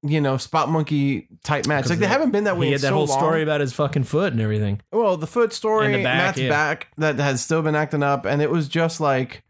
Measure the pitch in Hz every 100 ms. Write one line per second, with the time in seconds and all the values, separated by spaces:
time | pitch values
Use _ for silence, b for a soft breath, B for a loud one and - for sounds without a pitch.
0 | 151 156 143 131 - 160 139 160 151 151
1 | 139 131 - - - 147 135 147 127 170
2 | 202 254 302 202 208 180 - 139 135 139
3 | 147 135 147 160 156 151 139 - 147 151
4 | 123 151 139 117 110 107 104 101 - 214
5 | 226 180 160 240 226 - 220 220 214 208
6 | 196 131 185 - 165 147 151 160 - -
7 | 156 139 143 127 - 160 156 151 151 151
8 | 143 139 95 143 151 170 143 165 165 165
9 | 147 131 127 -